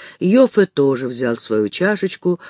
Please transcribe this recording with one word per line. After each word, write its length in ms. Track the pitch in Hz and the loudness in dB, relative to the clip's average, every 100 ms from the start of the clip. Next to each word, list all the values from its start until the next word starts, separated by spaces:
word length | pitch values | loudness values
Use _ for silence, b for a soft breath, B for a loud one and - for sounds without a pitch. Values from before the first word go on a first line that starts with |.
| B B | B B
Йоффе 440 | 180 226 254 - 190 | 2 4 4 4 0
тоже 440 | - 139 131 127 | 2 0 0 -4
взял 260 | 123 127 117 | -4 -4 -4
свою 320 | - 110 107 | -2 -2 -2
чашечку, 720 | - 185 208 190 - 180 175 B | -2 -2 -2 -4 -4 -4 -4 B